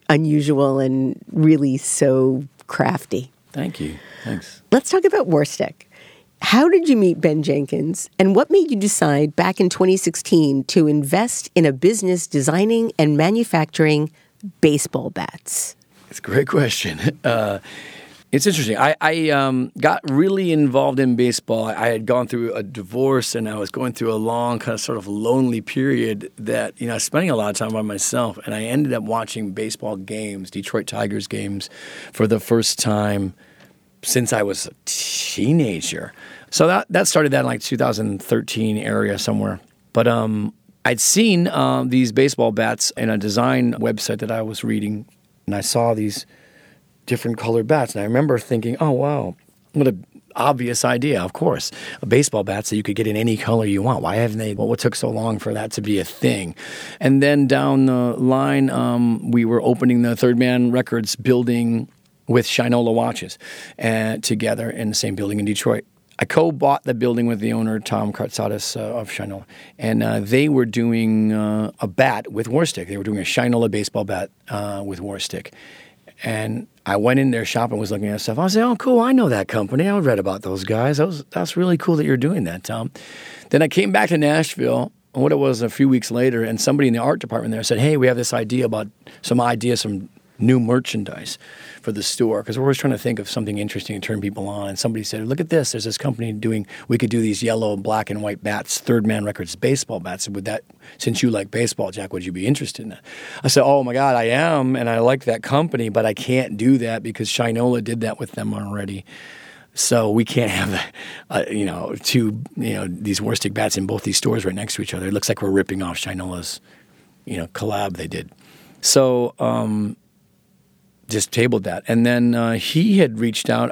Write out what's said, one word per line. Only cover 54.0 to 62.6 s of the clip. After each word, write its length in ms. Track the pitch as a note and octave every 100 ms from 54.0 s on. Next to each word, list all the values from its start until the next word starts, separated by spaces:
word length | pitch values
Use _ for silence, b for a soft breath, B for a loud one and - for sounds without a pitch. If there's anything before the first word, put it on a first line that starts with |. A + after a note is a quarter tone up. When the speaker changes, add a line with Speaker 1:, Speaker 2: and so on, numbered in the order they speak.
Speaker 2:
Why 140 | E2 G#2+
haven't 200 | A#2 A2
they, 160 | G#2+
what, 140 | G2+ G#2+
what 100 | A#2
took 160 | A#2+
so 140 | - A#2
long 280 | A2 A2+ G#2+
for 140 | A2
that 180 | G#2+ A2
to 80 | A2
be 180 | G#2 G2
a 60 |
thing?" 500 | E2+ - B2+ A2+ F2 - B B B B
And 220 | C3+ C#3
then 240 | C#3+ D3 C3+
down 400 | C3+ C#3 C3+ C3
the 280 | B2+ B2 -
line, 500 | B2+ C3 C#3 C#3 C3+
um, 600 | B2 A#2+ A#2+ A#2 A2+ A#2
we 140 | A#2+
were 160 | A2+ A#2
opening 400 | A#2 A2+ B2 A#2+
the 140 | A#2+ A#2
Third 220 | B2+ A#2+
Man 320 | B2+ B2 B2
Records 460 | B2+ B2+ A#2 G#2+ -
building 720 | B2+ B2 A#2+ A#2+ A#2 A#2 - _ _ _ -
with 200 | A#2+ -
Shinola 460 | -